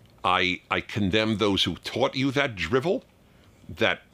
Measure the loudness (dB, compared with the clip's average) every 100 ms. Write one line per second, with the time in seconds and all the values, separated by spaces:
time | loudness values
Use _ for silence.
0 | -20 -6 0 2 2 -2 -2 -4 -2 -2
1 | 0 2 2 2 2 2 0 -4 -6 -2
2 | 0 0 -2 0 -2 -4 -2 0 0 -2
3 | -6 _ _ -20 -20 -20 -18 0 0 0
4 | -6